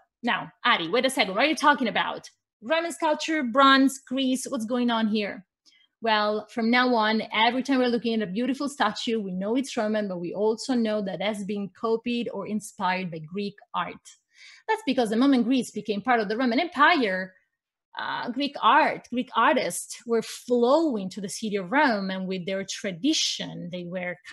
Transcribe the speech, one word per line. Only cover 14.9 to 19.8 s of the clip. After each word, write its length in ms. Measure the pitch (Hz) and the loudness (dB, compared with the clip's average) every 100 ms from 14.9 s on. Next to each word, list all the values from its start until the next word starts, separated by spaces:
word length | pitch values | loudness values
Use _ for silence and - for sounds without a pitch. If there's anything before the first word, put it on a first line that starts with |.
| 254 226 | 0 2
the 60 | 220 | 4
moment 280 | 277 254 | 4 4
Greece 260 | 220 262 214 | 4 0 0
became 300 | 214 202 202 | -8 -4 -4
part 200 | 254 240 | 2 0
of 100 | 202 | 2
the 80 | 220 | 0
Roman 200 | 254 233 | 0 0
Empire, 760 | 339 254 302 339 214 185 185 _ _ _ _ _ _ - | -2 4 4 6 2 -2 -6 _ _ _ _ _ _ -10
uh, 300 | - 139 - | -8 -6 -6
Greek 240 | 247 285 - | -4 -4 2
art, 460 | 208 277 269 - - | 4 6 4 0 -6
Greek 180 | 240 - 220 | -6 -4 2
artists 640 | 254 254 180 - | 4 4 0 -6